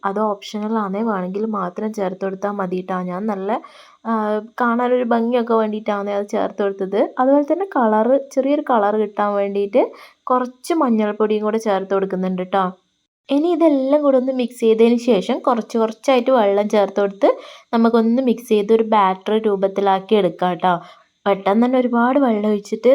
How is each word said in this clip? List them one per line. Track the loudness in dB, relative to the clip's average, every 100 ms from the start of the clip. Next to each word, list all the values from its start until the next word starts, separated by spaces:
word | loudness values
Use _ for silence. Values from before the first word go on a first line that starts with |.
അത് | -6 -2
ഓപ്ഷണലാണ്, | -2 -4 -8 -8 -4 -2 -2 -4
വേണമെങ്കിൽ | -2 -4 -4 -4 -4
മാത്രം | -4 -6 -6 -8
ചേർത്ത് | -4 -6 -4
കൊടുത്താൽ | -8 -6 -6
മതി | -4 -4 -6
ട്ടോ. | -6 -6
ഞാൻ | -6 -6 -6
നല്ല, | -6 -4 -6 -8 -20 -20 _
ആ, | -6 -4 -2 -4 -6 -4
കാണാനൊരു | -2 0 0 0 0
ഭംഗിയൊക്കെ | 0 0 -2 0
വേണ്ടിയിട്ടാണ് | 0 0 -4 -6 -6 -4
അത് | -4 -4
ചേർത്ത് | -4 -4 -2
കൊടുത്തത്. | -4 -4 -4 -2 -2 0
അതുപോലെ | 2 2 2
തന്നെ | -2 -2
കളറ്, | 0 2 2 2 0 0
ചെറിയൊരു | -2 0 0 0
കളർ | 2 2 0
കിട്ടാൻ | -2 -2 -2
വേണ്ടിയിട്ട് | -2 -2 -2 0 0 0 -4 -20 _ -2
കുറച്ച് | -2 -2 -8 -4
മഞ്ഞൾപ്പൊടിയും | 0 2 2 0 0 0 2
കൂടെ | 0 -2
ചേർത്ത് | 0 -2 -2
കൊടുക്കുന്നുണ്ട് | -2 -2 -2 -4 -4 -2
ട്ടോ. | -2 -2 -6 _ _ _ _ -4
ഇനി | 0 0
ഇതെല്ലാം | 2 2 2 2 2
കൂടെ | 2 2
ഒന്ന് | 0
മിക്സ് | -2 -4 0
ചെയ്തതിന് | 2 4 4 4
ശേഷം | 2 0 0 -2
കുറച്ച് | 0 -2 -2 -2
കുറച്ചായിട്ട് | -2 -2 0 2 4
വെള്ളം | 4 4 2 2
ചേർത്ത് | 2 2 0
കൊടുത്ത് | -2 2 0 0 -8 -20 _
നമുക്കൊന്ന് | 0 4 4 2 2
മിക്സ് | 0 -2 0
ചെയ്ത് | 0 2
ഒരു | 2 4
ബാറ്റർ | 2 2 0 -2 -2
രൂപത്തിലാക്കി | 0 0 -2 0 0 0 2 2
എടുക്കാം | 2 0 -4 0
ട്ടോ. | 0 0 -4 -20 _ _ -2
പെട്ടെന്ന് | 0 2 2
തന്നെ | 2 2
ഒരുപാട് | 0 0 2 2
വെള്ളം | 2 2 0
ഒഴിച്ചിട്ട് | -2 -4 0 2